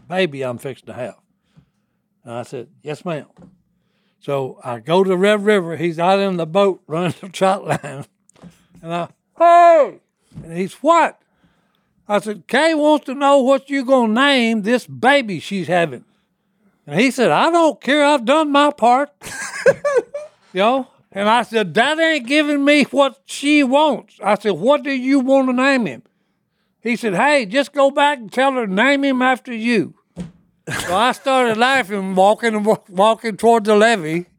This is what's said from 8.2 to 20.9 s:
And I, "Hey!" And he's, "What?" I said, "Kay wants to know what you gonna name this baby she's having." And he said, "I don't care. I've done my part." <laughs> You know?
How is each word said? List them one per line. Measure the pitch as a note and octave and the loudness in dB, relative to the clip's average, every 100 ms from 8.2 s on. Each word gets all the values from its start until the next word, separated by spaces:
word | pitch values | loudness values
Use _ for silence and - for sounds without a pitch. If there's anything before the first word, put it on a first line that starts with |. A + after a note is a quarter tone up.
| _ _ - _ _ _ | _ _ -20 _ _ _
And | E3 | -10
I, | E3+ E3 _ _ - | -8 -10 _ _ 0
"Hey!" | E4+ F4 E4+ E4 A3+ - _ _ _ - | 4 8 8 6 2 -4 _ _ _ -20
And | E3 E3 | -12 -8
he's, | F#3+ | -8
"What?" | - D#4 E4+ B3 - _ _ _ _ _ _ _ _ - | -2 2 2 2 -4 _ _ _ _ _ _ _ _ -4
I | G#3 | -4
said, | G#3+ G#3 - | -4 -10 -4
"Kay | B3+ D#4+ | 0 2
wants | D#4 D4 D4+ - | 2 2 0 -2
to | |
know | C4+ C#4 C#4+ | -2 2 4
what | B3+ C4+ C4+ | 2 0 -2
you | C#4 | -6
gonna | B3 C4 A3+ | 0 2 2
name | A3+ C#4+ C4+ A3+ A3+ | 2 2 2 2 0
this | G3 A#3+ - | 0 -2 -4
baby | C3 A#3+ C#4+ A3 D#3+ | -2 2 2 0 -8
she's | - G3 D3+ | -6 -6 -2
having." | F3 E3 A#2+ - _ _ _ _ _ _ _ - | -2 -2 -6 -20 _ _ _ _ _ _ _ -6
And | D3 | 0
he | C4 | 0
said, | C4 G3+ | 2 2
"I | D#3 D4+ | 2 2
don't | E4+ D#4 G#3 | 2 0 0
care. | A#3+ D4 | -2 0
I've | C#4+ D4 | 2 2
done | A3 D#4 D4+ | 2 0 2
my | C#4 D4 | 2 2
part." | D4 A#3 B3+ C#4+ _ | 2 2 2 -2 _
<laughs> | - G#5 - - C5+ - C#5+ C5 - D5 D5+ _ _ | -16 -14 -12 -2 0 0 -2 -2 -4 -10 -16 _ _
You | F#3 | -2
know? | G#3+ C4 B3 | 0 0 -4